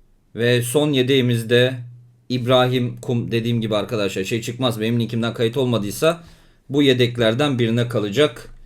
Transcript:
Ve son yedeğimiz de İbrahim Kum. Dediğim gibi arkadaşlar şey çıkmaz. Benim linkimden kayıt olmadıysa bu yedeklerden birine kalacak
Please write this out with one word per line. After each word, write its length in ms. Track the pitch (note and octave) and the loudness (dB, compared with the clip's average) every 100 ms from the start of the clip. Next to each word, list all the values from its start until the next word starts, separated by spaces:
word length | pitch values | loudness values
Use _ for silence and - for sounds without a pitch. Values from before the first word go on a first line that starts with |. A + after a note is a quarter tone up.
| _ _ _ - | _ _ _ -2
Ve 260 | A#2+ B2 | 2 2
son 320 | A#2+ D3+ D3+ | 2 0 2
yedeğimiz 560 | C3+ B2 C#3 B2 A#2 A2+ | 2 2 2 2 0 2
de 240 | A#2+ B2+ B2+ - - - _ - | 2 2 0 -10 -18 -20 _ -8
İbrahim 680 | B2+ A#2+ B2+ B2+ B2+ B2 B2 | -4 2 4 4 0 -2 -6
Kum. 300 | - A#2+ F2 | -4 -4 -2
Dediğim 300 | A2+ A#2 A#2 | -2 0 -2
gibi 140 | G#2+ G#2+ | 0 -2
arkadaşlar 480 | G2 A2 G2 G2+ | -2 -2 -2 -2
şey 180 | F#2+ A#2 | -4 -4
çıkmaz. 400 | A2+ A#2+ C3 A2+ | -4 -4 -2 -2
Benim 180 | A2 A#2+ | -2 0
linkimden 340 | A2+ A#2 A2+ | -2 -2 -4
kayıt 240 | - A#2 B2 | -2 -2 0
olmadıysa 680 | B2+ A2+ G2+ - D#3+ E3+ - - _ _ - | 0 0 -2 0 0 0 -8 -20 _ _ -4
bu 140 | C3+ | 2
yedeklerden 760 | C#3+ B2 A#2+ A#2+ A2 A2+ D3 B2 | 4 4 2 2 0 2 0 0
birine 300 | A#2 A#2 A#2 | 0 0 0
kalacak 640 | A#2 G#2 G#2 D3+ - - - | -2 -2 2 0 0 -16 -20